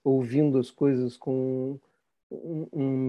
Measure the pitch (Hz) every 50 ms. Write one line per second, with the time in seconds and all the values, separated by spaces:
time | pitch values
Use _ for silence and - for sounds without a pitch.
0 | _ 139 135 131 127 113 123 143 151 147 131 131 123 - _ _ 147 143 135 123
1 | 127 123 120 - - 143 131 131 131 131 131 131 131 135 139 139 _ _ _ _
2 | _ _ _ _ _ _ - - - 160 170 156 160 - - 156 135 135 135 131
3 | 131